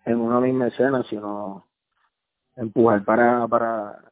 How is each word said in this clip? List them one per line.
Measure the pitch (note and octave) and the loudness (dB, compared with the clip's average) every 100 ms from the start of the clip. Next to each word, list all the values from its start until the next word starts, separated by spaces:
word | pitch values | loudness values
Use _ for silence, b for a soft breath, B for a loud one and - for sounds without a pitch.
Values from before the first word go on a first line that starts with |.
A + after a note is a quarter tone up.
en | - A#2 | -4 -2
una | A#2 B2 | 0 2
misma | B2+ B2+ A#2+ | 2 0 -2
escena, | - B2+ C3 | 0 0 0
sino | A2+ G#2+ G#2 G#2 G2+ G2 - _ _ _ _ _ _ _ _ - | -2 -8 -8 -8 -10 -12 -18 _ _ _ _ _ _ _ _ -12
empujar | A#2 B2 A#2 G#2 G2+ | -4 2 4 4 2
para, | A2+ A#2+ A#2+ A2+ | 2 4 2 0
para | A#2 A2+ A2+ G#2 - _ | 0 0 -4 -8 -12 _